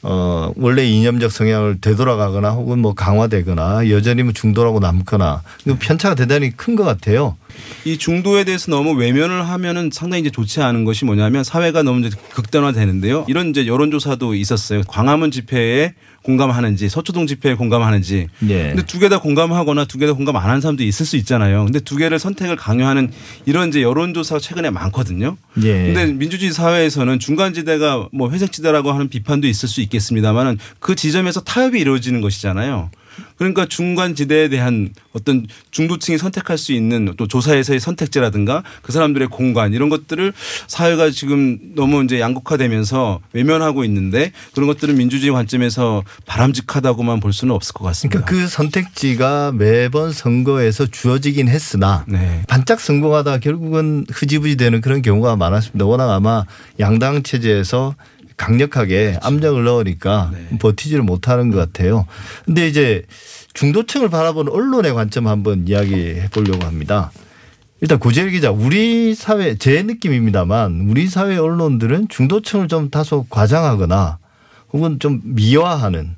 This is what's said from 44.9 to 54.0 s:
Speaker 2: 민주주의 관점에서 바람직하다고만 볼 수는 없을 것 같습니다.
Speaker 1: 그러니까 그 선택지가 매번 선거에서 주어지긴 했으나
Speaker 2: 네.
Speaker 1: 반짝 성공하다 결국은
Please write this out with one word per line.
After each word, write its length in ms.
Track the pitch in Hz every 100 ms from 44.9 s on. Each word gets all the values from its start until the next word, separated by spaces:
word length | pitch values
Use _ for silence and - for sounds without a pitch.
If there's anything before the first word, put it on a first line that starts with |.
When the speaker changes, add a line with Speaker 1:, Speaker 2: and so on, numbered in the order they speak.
| 139
Speaker 2:
민주주의 340 | 123 135 139
관점에서 720 | 131 110 127 123 110 120 107 95 - -
바람직하다고만 920 | 92 127 127 - 143 131 117 117 117
볼 140 | 101
수는 200 | 101 127
없을 200 | 107 -
것 100 | - 92
같습니다. 360 | 85 139 175
Speaker 1:
그러니까 100 | -
그 160 | 185 180
선택지가 1080 | - 151 185 180 - 139 120 131 143 143
매번 580 | 123 104 117 123 143 160
선거에서 760 | 151 - 120 127 139 117 107 135
주어지긴 600 | - 120 131 143 143 127
했으나 580 | 143 - 101 98 92 73
Speaker 2:
네. 360 | 95 90 85 -
Speaker 1:
반짝 320 | 127 127 -
성공하다 600 | - 147 151 151 147 135
결국은 640 | 143 165 160 160 156 151